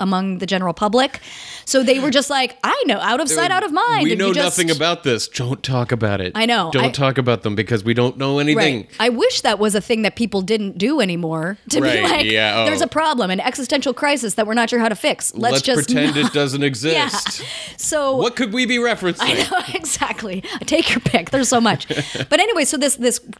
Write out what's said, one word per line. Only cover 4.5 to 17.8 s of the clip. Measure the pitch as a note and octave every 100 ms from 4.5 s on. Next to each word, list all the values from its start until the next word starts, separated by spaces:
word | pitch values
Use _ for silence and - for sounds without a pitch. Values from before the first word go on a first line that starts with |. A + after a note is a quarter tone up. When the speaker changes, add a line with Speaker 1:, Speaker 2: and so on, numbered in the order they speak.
| F3
Speaker 2:
nothing | E3+ D3+
about | D#3+ E3+
this. | C#3+ A2+ -
Don't | - B2 C3+
talk | - B2+ A#2+
about | A#2+ G#2+ G2+
it. | F2+ G#3+
Speaker 1:
I | A3+
know. | A#3 E3+
Speaker 2:
Don't | C#3+
Speaker 1:
I | D3
Speaker 2:
talk | B2 C3+ C3
about | B2 A#2
them | A#2 G#2
because | G#2 A#2 G2+
we |
don't | A#2 B2 B2+
know | C3+ C#3
anything." | C#3+ D3+ D#3 B2
Speaker 1:
Right. | - -
I | A3+
wish | A#3+ B3+ B3+
that | C4 G3+
was | G#3+
a | G3+
thing | - A3+
that | G#3 -
people | A#3 G3
didn't | F#3 A3 G3+ F3+
do | G#3 D4+
anymore. | G3 F3 D#3+ D#3+ E3 G#3 -
To | D4+
Speaker 2:
Right, | C4+ -
Speaker 1:
be |
like, | - D4+ -
Speaker 2:
yeah, | - G#3+ G#3
oh. | -
Speaker 1:
"There's | D#4
a | E4
problem, | D4+ D#4 C4+ F#3+
an | F#3+
existential | A3+ C4 B3+ D4 C#4
crisis | B3 D4 C#4+ A3+
that | F#3+ G#3+
we're | A3+
not | A3+
sure | A#3+
how | A3+
to | G#3
fix. | G3+ F#3+ - -
Let's | A3+
Speaker 2:
Let's | C3+
Speaker 1:
just | - B3 -
Speaker 2:
pretend | - D3 C#3+
Speaker 1:
not." | D3
Speaker 2:
it |
doesn't | D3 C#3+ C#3
Speaker 1:
<laughs> |
Yeah. | C#3+ B2 C#3 D4+ C#4+
Speaker 2:
exist. | G3+ - - C3 - -
Speaker 1:
So | -